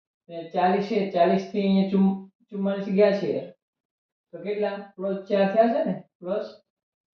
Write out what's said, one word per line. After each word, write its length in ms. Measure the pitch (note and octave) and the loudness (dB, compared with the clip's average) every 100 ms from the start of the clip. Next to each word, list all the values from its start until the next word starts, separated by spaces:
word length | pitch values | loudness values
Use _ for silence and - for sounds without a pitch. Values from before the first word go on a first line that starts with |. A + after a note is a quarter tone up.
| _ _ - | _ _ -16
અહીંયા 240 | E3+ D#3+ | -14 -8
ચાલીસ 340 | F3+ F3+ G3+ G3 | 0 2 2 0
છે, 220 | G#3 F#3+ | -2 0
ચાલીસ 340 | F3 F3 F#3+ - | 2 4 2 -2
થી 160 | G3+ G3 | -2 2
અહીંયા 240 | F#3+ F#3+ | 2 2
ચુમ-, 240 | G3 F#3+ F#3+ - _ _ | 4 2 0 -8 _ _
ચુમ્માલીસ 400 | G3+ G3 G3 G3 | -6 -4 -4 -2
ગયા 260 | F#3+ G#3 G3 | 4 4 2
છે. 140 | - - - - _ _ _ _ _ _ _ | -2 -4 -8 -18 _ _ _ _ _ _ _
તો 40 | E3 | -12
કેટલા? 380 | G3 G#3 G3+ G3+ - | -8 -4 -4 -6 -12
પ્લસ 240 | - G3 F#3+ - | -8 -6 -6 -2
ચાર 240 | G3+ F#3+ | 0 2
થયા 220 | A3 A#3 | 4 4
છે 100 | C4 | 2
ને, 100 | G3+ - - _ | -2 -4 -10 _
પ્લસ 260 | F3 G#3 G#3 - _ _ _ _ _ | -6 -6 -6 -16 _ _ _ _ _